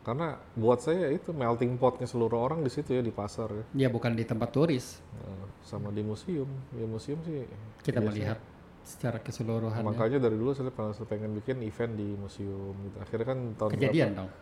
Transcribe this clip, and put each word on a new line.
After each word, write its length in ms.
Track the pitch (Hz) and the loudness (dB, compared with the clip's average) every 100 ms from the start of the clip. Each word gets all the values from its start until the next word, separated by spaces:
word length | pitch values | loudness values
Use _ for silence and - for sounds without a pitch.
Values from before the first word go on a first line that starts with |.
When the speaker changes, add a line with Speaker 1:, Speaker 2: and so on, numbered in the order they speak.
Speaker 1:
Karena 320 | - 127 165 139 - | -4 -2 -2 -4 -8
buat 260 | - 110 120 | 2 6 6
saya 280 | 156 175 160 | 4 2 2
itu 220 | 147 - | 0 -2
melting 440 | 160 117 117 123 123 | 0 2 4 2 4
potnya 300 | 127 - 123 | 4 4 -2
seluruh 340 | 123 113 117 | 2 4 4
orang 200 | 123 160 | 2 2
di 100 | 143 | 0
situ 220 | 147 147 | -2 0
ya, 100 | 127 | 2
di 80 | 117 | 2
pasar 420 | 104 104 - 110 | -2 -4 -4 -4
ya. 120 | 104 110 135 | -4 -4 2
Speaker 2:
Ya, 120 | 131 | 4
bukan 240 | 117 120 | 4 2
di 100 | 113 | 0
tempat 240 | 113 110 113 | 0 0 0
turis. 540 | 127 165 131 - - - | 4 4 2 -2 -14 -16
Speaker 1:
Nah, 220 | 110 98 95 98 - | -12 -10 -10 -12 -14
sama 280 | - 104 101 | -10 -6 -4
di 100 | 104 | -2
museum. 480 | 107 104 - 170 135 135 131 | -2 -4 -4 -4 -2 -6 -10
Ya 160 | 123 113 | -6 -4
museum 340 | 110 123 151 | -4 -4 -6
sih 240 | 165 147 117 104 110 - | -4 -6 -6 -10 -14 -6
Speaker 2:
Kita 180 | - 120 | 0 2
Speaker 1:
biasa. 80 | 107 | 2
Speaker 2:
melihat 300 | 104 101 110 - - - - | 2 0 -2 -6 -20 -20 -20
secara 400 | - - 127 110 | -18 -4 -2 -2
keseluruhan 560 | - - 113 113 113 110 | -6 -4 0 0 0 0
ya. 80 | |
Speaker 1:
Makanya 320 | 107 113 113 139 | 0 4 4 6
dari 140 | 120 | 4
dulu 240 | 110 123 139 | 4 2 0
saya 160 | 127 | -2
pernah 240 | - 107 107 | -2 -4 -4
pengen 380 | 107 107 107 107 | -4 -4 -2 -4
bikin 240 | 107 131 | -2 -2
event 320 | 110 - 117 | -4 -2 -2
di 160 | 110 104 | -2 -4
museum 580 | 101 98 - 101 98 98 98 | -4 -8 -6 -6 -4 -6 -8
gitu. 160 | 101 98 | -8 -8
Akhirnya 280 | 101 110 117 | -6 -2 0
kan 120 | 131 120 | 0 -2
tahun 160 | 107 107 | 0 0
Speaker 2:
Kejadian 220 | 104 143 160 120 | 4 4 6 4
Speaker 1:
berapa? 100 | 98 | 2
Speaker 2:
dong? 120 | 95 - | -6 -10